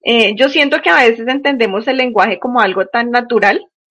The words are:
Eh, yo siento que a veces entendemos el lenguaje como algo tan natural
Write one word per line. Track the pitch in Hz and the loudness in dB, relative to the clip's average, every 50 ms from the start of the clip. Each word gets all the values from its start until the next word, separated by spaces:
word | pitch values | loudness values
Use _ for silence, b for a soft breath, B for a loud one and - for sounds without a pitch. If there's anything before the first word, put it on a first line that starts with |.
Eh, | - - 233 233 220 202 214 | -4 0 2 2 2 0 2
yo | 202 262 285 | 2 0 2
siento | 277 330 285 277 294 311 | 2 0 0 0 0 0
que | 311 339 | 0 2
a | 339 302 254 | 2 4 4
veces | 226 233 233 226 247 | 4 2 0 -2 -4
entendemos | 262 277 285 285 277 240 226 208 190 208 233 | -4 -2 -2 -2 0 0 -2 -2 -2 -4 -4
el | 262 262 262 | -2 -2 -2
lenguaje | 254 254 226 208 185 220 190 - | -2 0 0 0 0 0 -2 -4
como | - 247 247 247 | -4 -2 0 0
algo | 214 190 185 196 190 | 0 0 0 -2 -4
tan | - - 233 233 240 | -2 -2 -4 -2 -2
natural | 240 247 240 240 240 214 208 202 214 - - _ _ _ _ _ | -2 -2 -2 0 0 2 2 2 0 -2 -4 _ _ _ _ _